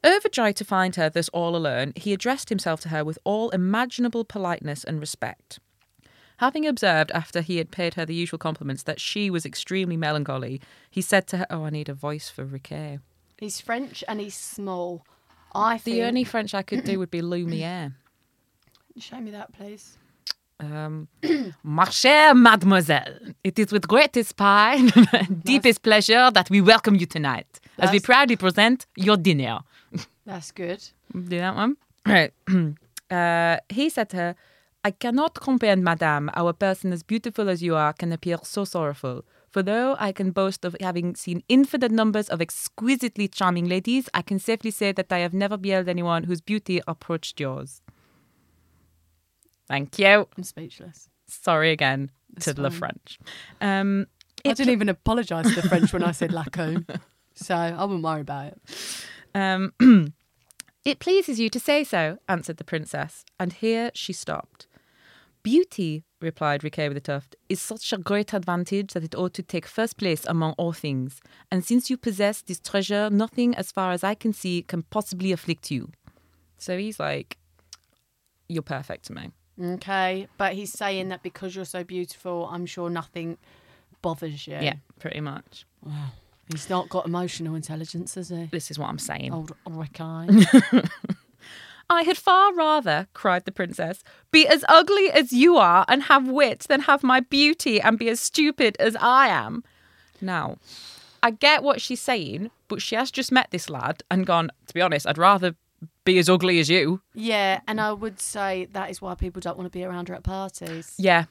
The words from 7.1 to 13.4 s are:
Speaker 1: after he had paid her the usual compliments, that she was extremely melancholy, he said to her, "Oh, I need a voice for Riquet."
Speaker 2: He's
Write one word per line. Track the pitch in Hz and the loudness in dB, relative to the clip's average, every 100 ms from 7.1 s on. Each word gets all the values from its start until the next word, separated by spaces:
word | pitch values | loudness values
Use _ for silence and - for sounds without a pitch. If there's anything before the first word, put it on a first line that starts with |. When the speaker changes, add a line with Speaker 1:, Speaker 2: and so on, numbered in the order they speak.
Speaker 1:
after | - 160 175 | -2 -4 -6
he | 165 175 | -4 -4
had | 160 | -4
paid | - 175 165 | -4 -6 -4
her | 160 | -6
the | |
usual | 170 170 160 | -4 -6 -6
compliments, | 165 156 143 135 | -6 -6 -8 -8
that | - 151 | -8 -8
she | - 208 202 | -6 -4 -2
was | 170 156 | -2 -6
extremely | - - 185 185 170 | -12 -6 -4 -2 -2
melancholy, | 151 151 143 131 123 135 - _ _ | -2 -2 -4 -6 -8 -10 -14 _ _
he | - | -8
said | 190 196 - | 0 0 0
to | 180 | -6
her, | 185 | -6
"Oh, | 170 | -6
I | 156 | -6
need | 151 147 | -6 -8
a | |
voice | 139 147 151 - | -8 -8 -8 -12
for | - | -12
Riquet." | 135 135 135 147 151 143 _ _ _ | -12 -12 -12 -12 -12 -14 _ _ _
Speaker 2:
He's | _ | _